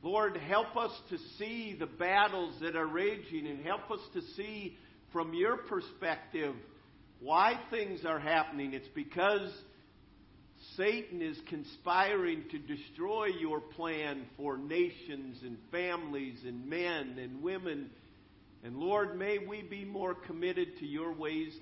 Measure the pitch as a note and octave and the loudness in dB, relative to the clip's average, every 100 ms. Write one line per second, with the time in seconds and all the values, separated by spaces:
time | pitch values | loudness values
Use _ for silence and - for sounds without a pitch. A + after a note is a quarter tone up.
0 | D#3 G#3 G#3 F3+ D3 G3+ A3 A#3 A3+ - | 0 4 4 2 4 4 4 2 0 -4
1 | - F3 - - G#3+ A#3 A3 E3+ D#3+ - | -8 -8 -8 -6 -4 -4 -6 -4 -6 0
2 | F3+ G3 G#3 F#3+ E3+ D3 E3 E3 D#3+ E3 | 4 6 6 4 -2 -2 -2 0 0 2
3 | G3+ G#3+ - D#3+ D3 C#3 D#3 G3+ - G#3 | 2 0 -4 -4 -4 -4 -2 -2 -2 -6
4 | - F3+ E3+ - G#3+ G#3+ F#3+ - - - | -6 -8 -8 -6 -6 -6 -8 -10 -20 -20
5 | - E3+ E3 E3+ G#3 B3+ - F#3+ - - | -4 -2 0 4 4 2 0 -4 -4 -4
6 | E3+ D3+ - E3 C#3+ A#2+ - - - - | -2 -2 -2 -2 -2 -2 -10 -20 -20 -20
7 | - - B2+ E3 G#3+ A#3+ - A#3 G3+ E3+ | -20 -8 4 6 8 4 -2 -2 -2 -2
8 | D#3+ D#3 D3+ E3 D3+ D3 C#3 C3 - - | 0 0 4 4 4 0 -4 -4 -6 -8
9 | C#3+ F3 G3 G3+ F#3 - - - - - | -4 4 4 4 2 -10 -16 -20 -20 -20
10 | - - - - - - - - G3+ A#3 | -20 -20 -20 -20 -20 -20 -12 0 2 2
11 | A3+ F3 D#3+ C#3+ - D#3 C#3+ - F3+ F#3 | 0 -4 -2 -4 -6 -6 -8 -6 2 6
12 | G3 G3+ F3 D#3+ C#3+ D3+ C#3+ D3 - D#3 | 6 6 4 0 -2 -8 -4 -6 -6 -4
13 | F#3 A3 G#3 F3 D#3+ D3+ D#3 - E3 D#3 | 0 2 2 2 0 0 -4 -6 -2 -2
14 | D3+ C#3 B2+ - C#3+ C3 D3 E3 F3 C#3+ | -2 -4 -6 -4 -2 -2 0 2 2 0
15 | - C#3 C3+ A#2 B2+ A#2 - E3+ F3+ E3+ | -10 -8 -8 -10 -10 -10 -6 -2 0 0
16 | D#3 C#3 C3 A#2 B2 A#2+ C3 E3 F3 D#3+ | -2 -4 -4 -6 -8 -6 -4 0 0 0
17 | C3 B2+ B2+ C3 E3 F#3+ F3+ C#3+ C3+ - | -2 -6 -8 -4 -2 -2 -2 -4 -6 -12
18 | - - - - - - A#2 B2+ F3 G#3 | -20 -20 -20 -20 -20 -14 -10 -2 2 4
19 | F#3+ F3+ G3+ G3+ G3 G#3 F#3 G3+ G3 G3+ | 2 0 0 0 -2 -8 -8 -8 -6 -2
20 | F#3 F3 - E3 F3+ F3+ F3 - D3 D3 | -2 -2 -6 -2 0 2 0 -2 -4 -2
21 | E3 D#3+ D#3 D#3 D#3+ - | -2 -2 -2 0 -2 -4